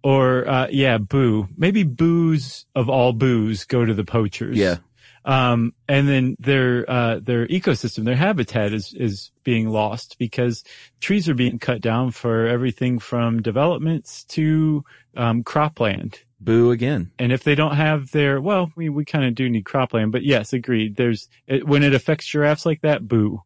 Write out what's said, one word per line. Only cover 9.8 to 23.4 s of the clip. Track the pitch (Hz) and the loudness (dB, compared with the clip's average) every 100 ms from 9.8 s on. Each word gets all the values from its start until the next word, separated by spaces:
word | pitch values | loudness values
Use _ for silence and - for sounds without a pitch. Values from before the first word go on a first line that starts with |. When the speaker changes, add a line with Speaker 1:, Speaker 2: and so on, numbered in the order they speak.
| 107 117 - - | -2 -4 -12 -8
Speaker 1:
because | 120 - 123 117 - - - _ | -6 -2 -2 -2 -12 -20 -20 _
trees | - 202 165 | -2 0 0
are | 127 | 0
being | 123 117 | 0 -2
cut | - 117 | -4 -4
down | 113 113 127 | -2 0 -2
for | - 120 113 113 | -4 -2 0 0
everything | 120 127 - 127 123 | 0 -2 -2 -2 -2
from | - 120 117 113 | -4 -2 0 0
developments | 113 107 156 147 156 165 - - - | -2 0 0 0 -2 -4 -6 -20 -10
to, | - 156 156 156 151 - - _ - | -2 0 2 2 0 -6 -20 _ -2
um, | 117 117 | 0 0
cropland. | 113 156 151 - 113 95 - - _ _ | -2 0 0 0 -2 0 -6 -14 _ _
Speaker 2:
Boo | 104 113 120 | 2 4 4
again. | 120 123 143 87 - | 4 0 -2 -4 -4
Speaker 1:
And | 123 | -2
if | 127 | 0
they | - 143 | 0 2
don't | 156 147 | 2 2
have | 156 151 135 | 2 0 -2
their, | 151 143 139 | 0 2 0
well, | 156 202 175 165 | 0 0 -2 -4
we, | 160 | -4
we | 147 | -4
kinda | 147 160 131 | -2 0 0
do | 113 127 | 0 0
need | 113 95 | -2 -2
cropland, | 135 127 117 107 | -2 0 0 0
but | 117 | 0
yes, | 143 127 107 | 2 0 0
agreed. | 131 117 117 110 104 | -6 -2 -2 -2 0
There's, | 120 110 - _ _ | 0 0 -6 _ _
it, | 135 - | -4 2
when | 143 | 2
it | 143 135 | 4 2
affects | - 156 - | 0 -2 -2
giraffes | 151 147 151 170 | 0 2 2 -2
like | 151 | 0
that, | 156 147 107 | 0 -2 0
boo. | 117 104 101 | 2 2 -2